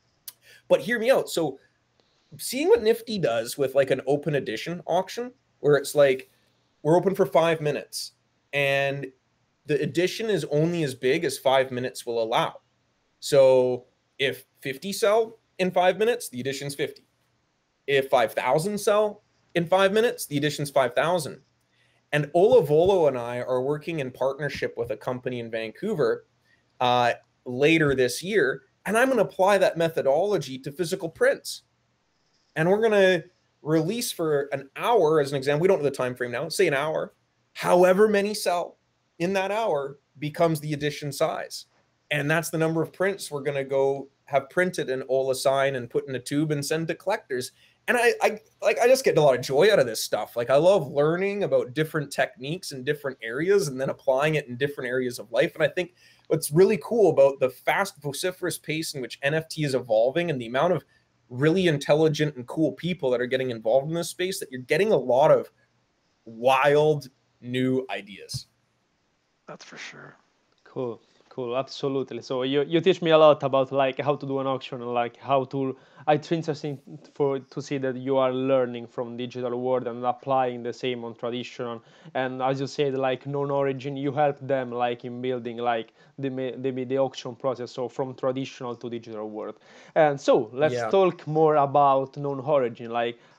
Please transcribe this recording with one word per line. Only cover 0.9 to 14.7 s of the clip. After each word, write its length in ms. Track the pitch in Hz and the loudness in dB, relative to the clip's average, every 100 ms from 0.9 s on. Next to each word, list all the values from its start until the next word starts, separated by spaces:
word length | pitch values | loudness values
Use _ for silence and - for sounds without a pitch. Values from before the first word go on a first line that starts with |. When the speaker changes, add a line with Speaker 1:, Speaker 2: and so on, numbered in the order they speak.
| 240 | 0
Speaker 1:
me 120 | 233 | 4
out. 160 | 220 - | 4 2
So 320 | - 156 - _ _ _ _ _ _ _ 151 | -2 -2 -4 _ _ _ _ _ _ _ -12
seeing 300 | - 254 339 | -8 -2 4
what 160 | 427 | 4
Nifty 360 | 214 226 233 208 | 4 0 -2 -2
does 380 | 143 117 120 - | 0 0 -4 -2
with, 160 | 135 | 0
like, 160 | 143 135 | 2 2
an 120 | 131 131 | 0 0
open 300 | 143 156 143 | -2 0 -2
edition 460 | 104 110 160 175 - | -4 -8 -8 -10 -2
auction, 460 | 175 196 - 247 _ _ _ | -2 -2 -8 -10 _ _ _
where 160 | 147 139 | 2 2
it's 200 | - 151 | 2 2
like, 340 | 139 131 - _ _ _ _ _ | 4 2 -4 _ _ _ _ _
we're 140 | 147 175 | 2 4
open 180 | 185 196 | 4 0
for 100 | 185 | 2
five 360 | 170 165 160 | 4 4 2
minutes 520 | 147 120 - - - _ _ _ _ | 0 -4 -6 -12 -12 _ _ _ _
and 540 | 143 139 139 139 139 - _ _ _ _ _ - | -2 0 0 0 -4 -10 _ _ _ _ _ -4
the 160 | 143 | -2
edition 480 | 156 165 180 - 226 | 0 0 -2 -2 -2
is 160 | 185 147 | -2 0
only 380 | 147 165 175 | 0 0 0
as 120 | 143 123 | -4 -2
big 300 | 127 165 160 | 0 0 -2
as 120 | - | -2
five 340 | 135 135 131 | 2 2 2
minutes 340 | 123 127 - - | -4 -8 -8 -6
will 160 | 117 | -4
allow. 380 | 113 135 156 - _ _ _ _ _ _ | 0 0 -2 -6 _ _ _ _ _ _
So 640 | - 139 131 131 127 123 - _ _ - | 2 6 8 6 4 -2 -8 _ _ -2
if 280 | 135 - - _ | -2 -2 -14 _
fifty 320 | - | -10